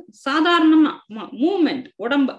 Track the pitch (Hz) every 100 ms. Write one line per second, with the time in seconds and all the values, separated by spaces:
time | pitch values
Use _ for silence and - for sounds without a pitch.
0 | - - 269 311 349 339 320 311 294 -
1 | - 214 180 208 320 392 269 131 - -
2 | 233 285 262